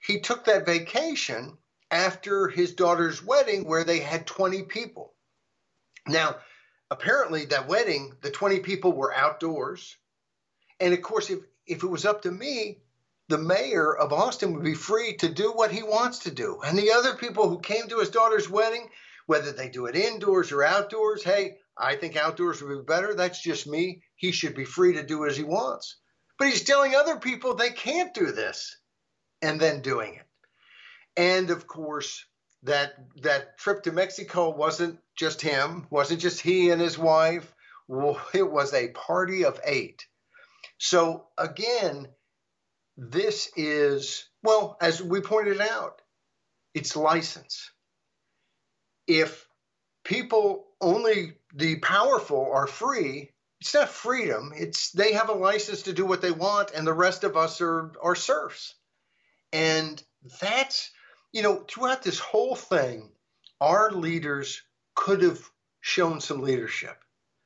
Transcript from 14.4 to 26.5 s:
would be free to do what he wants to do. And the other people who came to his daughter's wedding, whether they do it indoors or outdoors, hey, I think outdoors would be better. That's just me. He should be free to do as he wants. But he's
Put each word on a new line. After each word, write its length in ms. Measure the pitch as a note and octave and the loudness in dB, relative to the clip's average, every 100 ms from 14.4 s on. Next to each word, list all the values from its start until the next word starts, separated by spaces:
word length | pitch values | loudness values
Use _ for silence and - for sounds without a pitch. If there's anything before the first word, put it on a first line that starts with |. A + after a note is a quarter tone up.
| G3+ D#3+ | -4 -2
would 100 | E3 | -2
be 100 | D3+ | -4
free 420 | - A3 A3+ - | 0 0 0 -2
to 120 | E3 | -2
do 240 | C#3 G#3+ | 0 -2
what 180 | A3+ A3 | 2 0
he 120 | G3+ | 0
wants 380 | G#3+ G#3+ A#3+ A#3+ | -2 0 0 -2
to 100 | F3 | -10
do. 300 | B2+ G#2+ - C#3+ | -6 -6 -6 -2
And 140 | F3+ | 2
the 140 | G#3 | 4
other 220 | A#3 B3+ B3+ | 4 4 -2
people 340 | A#3+ F#3+ G3+ | -6 2 2
who 120 | F3 | 2
came 280 | - G#3+ A3+ | -4 -4 -2
to 100 | A3+ | -2
his 120 | G3 | 0
daughter's 380 | A3+ A3+ G#3+ E3+ | 4 4 4 0
wedding, 400 | G3 A3+ A#3 A#3 - - - - | 2 2 0 -10 -20 -20 -20 0
whether 260 | D3+ C#3+ | 0 0
they 160 | C3+ C3 | -8 -10
do 180 | B2+ B2 | -6 -4
it 100 | C#3+ | 0
indoors 560 | A3 A3 G3+ F#3 E3+ | -2 0 2 2 2
or 120 | C#3+ D3 | 2 4
outdoors, 580 | G3 G3+ A3 G#3+ G#3+ | 4 0 0 0 0
hey, 340 | F3 G3+ F#3+ - _ - | 2 2 2 -6 _ -4
I 200 | B2+ C#3+ | -2 -2
think 200 | D#3+ D#3 | -2 0
outdoors 460 | D3+ D#3+ F3 C#3+ | 0 0 -2 -2
would 120 | C#3+ C#3 | -8 -10
be 80 | |
better. 320 | C3+ D#3+ G3+ G3+ | 0 0 0 0
That's 280 | F3+ F3 | -2 -2
just 240 | E3+ D3 D3 | -6 -6 -4
me. 360 | D3+ F3+ F3+ _ _ | -2 -2 -4 _ _
He 160 | F3+ | -4
should 220 | F3+ D#3 B2+ | -2 -4 -6
be 100 | C3 | -8
free 300 | - F3+ D#3 | 4 6 6
to 80 | |
do 240 | C#3 D#3 D3 | -2 -2 -2
as 100 | C3+ | -2
he 80 | D3+ | -2
wants. 520 | F#3 B3+ - - - _ _ _ _ | -2 -2 -4 -10 -18 _ _ _ _
But 100 | |
he's 160 | C#4 | 0